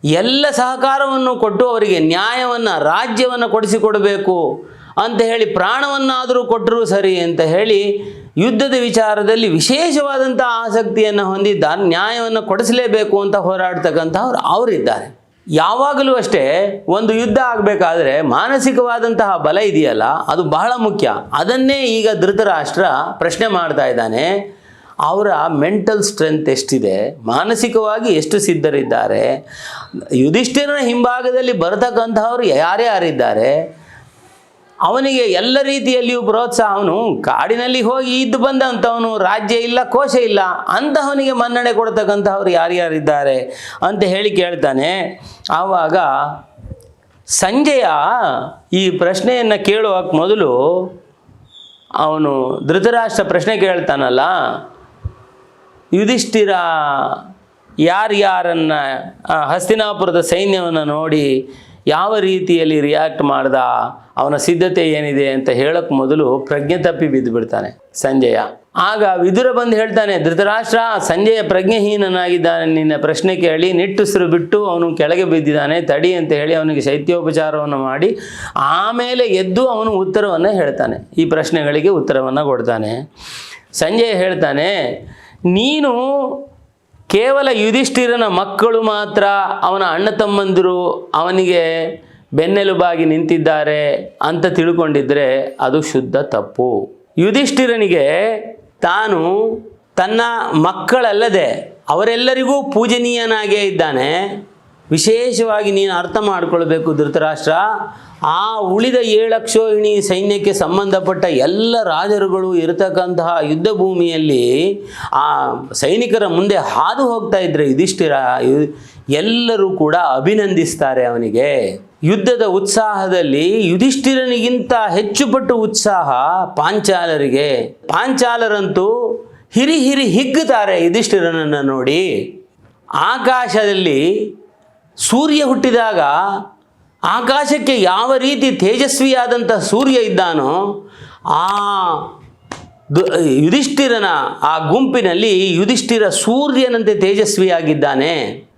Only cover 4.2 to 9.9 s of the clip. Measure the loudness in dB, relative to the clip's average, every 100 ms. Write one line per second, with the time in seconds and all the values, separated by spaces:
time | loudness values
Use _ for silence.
4.2 | -2 0 -2 -4 -12 -20 -8 -4 -2 0
5.2 | 0 0 0 0 0 0 -2 -2 -2 -2
6.2 | 0 -2 0 0 0 0 0 2 2 0
7.2 | 0 0 2 2 2 2 2 -4 -6 -16
8.2 | -8 0 0 2 0 0 0 0 0 0
9.2 | 2 2 2 0 2 2 2